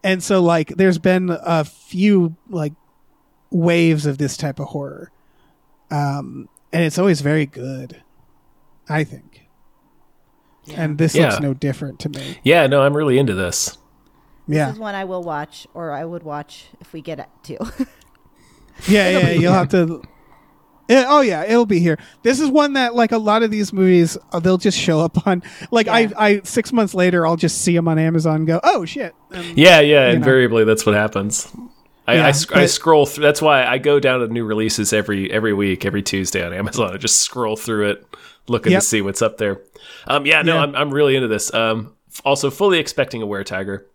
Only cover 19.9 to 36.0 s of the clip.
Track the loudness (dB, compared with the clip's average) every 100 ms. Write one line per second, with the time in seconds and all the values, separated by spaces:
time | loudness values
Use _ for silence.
19.9 | -4 -14 _ _ _ _ _ _ _ 2
20.9 | 4 6 4 4 0 2 2 4 2 2
21.9 | 0 -6 _ -2 0 2 2 2 0 0
22.9 | 2 2 2 2 2 2 -2 -2 2 4
23.9 | 6 4 -2 _ -2 0 2 0 0 0
24.9 | 0 2 0 0 -2 -4 -20 -2 0 2
25.9 | 2 0 2 2 2 0 -4 -2 0 0
26.9 | 2 2 2 0 0 -2 -2 0 0 2
27.9 | 0 0 0 0 0 0 -2 -2 -6 -8
28.9 | -10 -12 _ _ -16 -6 4 8 8 6
29.9 | 6 4 2 4 4 4 2 2 2 2
30.9 | 0 0 -4 -6 -8 -10 -18 -20 _ _
31.9 | _ 0 2 4 0 0 2 2 0 4
32.9 | 4 4 2 0 2 2 2 2 0 2
33.9 | 2 2 0 -2 -4 -4 -2 -2 -2 -2
34.9 | -2 -2 -4 -2 -2 0 0 0 -2 -4
35.9 | -4